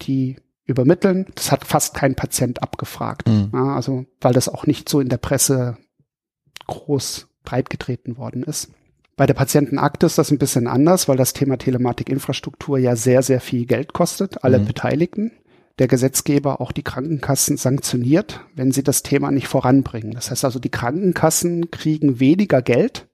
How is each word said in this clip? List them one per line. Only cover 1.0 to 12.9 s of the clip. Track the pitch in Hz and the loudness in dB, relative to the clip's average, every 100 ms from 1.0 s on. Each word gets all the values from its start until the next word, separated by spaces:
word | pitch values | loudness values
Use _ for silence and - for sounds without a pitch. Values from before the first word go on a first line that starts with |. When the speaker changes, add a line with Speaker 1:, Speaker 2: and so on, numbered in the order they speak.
| 202 185 190 - | 2 0 -4 -6
Speaker 1:
Das | - | -2
hat | 139 - | -2 0
fast | 151 - | 0 0
kein | - 139 131 | -2 -2 0
Patient | - - 127 123 | -4 -2 -4 -4
abgefragt. | 143 - - - 120 - - | -8 -8 -12 -8 -8 -4 2
Speaker 2:
Mhm. | 110 101 | 2 2
Speaker 1:
Ja, | 123 135 139 | 0 0 -2
also, | - 131 131 _ | -2 -4 -6 _
weil | 131 | 2
das | 123 - | 2 0
auch | - - | -2 -2
nicht | 127 - | -2 0
so | 151 | 0
in | 131 | 0
der | 120 | -2
Presse | - 139 - 135 123 117 _ _ _ _ _ _ _ - - | -2 0 2 0 -2 -6 _ _ _ _ _ _ _ -18 -14
groß | - - 139 - - - _ | -10 -2 -2 -2 -10 -14 _
breitgetreten | - 123 131 - - 123 - 120 | -6 -4 -4 -6 -8 -8 -8 -12
worden | 113 123 | -10 -8
ist. | 131 143 - _ _ _ _ - | -6 -8 -10 _ _ _ _ 0
Bei | 139 | 2
der | |
Patientenakte | 135 139 151 143 139 143 - 170 | 2 2 2 2 0 0 2 2
ist | - | 2
das | 147 | 2
ein | 147 | 0
bisschen | 139 135 120 | 0 0 0
anders, | 120 151 180 - | 2 4 4 2
weil | 131 | 2
das | 131 | 0
Thema | - 139 127 | 0 -2 -2
Telematikinfrastruktur | - 123 123 120 - 135 - 131 - - - 135 | -2 0 0 -2 -4 -4 -4 -6 -8 -12 -2 0
ja | 127 | 2